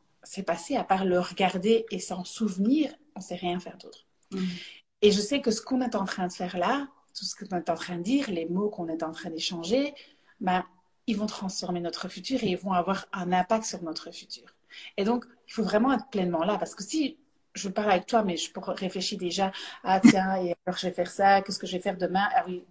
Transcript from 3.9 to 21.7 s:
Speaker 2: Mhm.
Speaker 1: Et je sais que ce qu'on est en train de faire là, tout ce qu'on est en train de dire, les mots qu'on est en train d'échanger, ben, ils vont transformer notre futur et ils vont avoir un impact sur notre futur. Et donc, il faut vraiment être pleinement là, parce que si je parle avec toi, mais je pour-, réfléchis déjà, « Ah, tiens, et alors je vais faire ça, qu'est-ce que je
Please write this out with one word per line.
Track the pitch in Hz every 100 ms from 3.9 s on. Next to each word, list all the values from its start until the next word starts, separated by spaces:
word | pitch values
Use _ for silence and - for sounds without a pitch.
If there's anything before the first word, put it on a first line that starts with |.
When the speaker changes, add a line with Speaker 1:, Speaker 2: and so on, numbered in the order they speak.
| - _ _ _
Speaker 2:
Mhm. | 190 185 180 - - _ _
Speaker 1:
Et | 208
je | 202
sais | - 277
que | 247
ce | 220
qu'on | - 254
est | 240 214
en | 190
train | - 180
de |
faire | - 180 180
là, | 180 277 277 - _ -
tout |
ce | - -
qu'on | 214 180
est | 170
en | 165
train | - 175
de |
dire, | 180 277 226
les | 170 165
mots | 180 208
qu'on | - 165
est | 160
en | 160
train | 156 175
d'échanger, | 165 - 175 165 254 285 285 - _ _ _
ben, | 185 180 - _ _ _ -
ils | 202
vont | 208
transformer | - 190 - 185 175
notre | 170 - 185
futur | - 180 262
et | 196
ils | 180
vont | 190
avoir | 180 170 190 -
un | 185 180
impact | 180 180 220 220
sur | -
notre | 165 160 170
futur. | - - - - _ _ - - -
Et |
donc, | 202 240 - - -
il |
faut | -
vraiment | 190 208 254
être | 247 -
pleinement | 202 180 165
là, | 175 196
parce | 165
que | -
si | 190 311 277 - _ _ _
je | - 196
parle | 185 208
avec | 180 -
toi, | 233
mais | 202 165
je | -
pour-, | - 190
réfléchis | 180 185 190 - 196
déjà, « | 180 175 196 - - -
Ah, | - 190
tiens, | 233 190 190 190
et | 180 170 -
alors | 175
je | 185
vais |
faire | 180 202
ça, | - 196 196
qu'est-ce | 190 185
que |
je | 185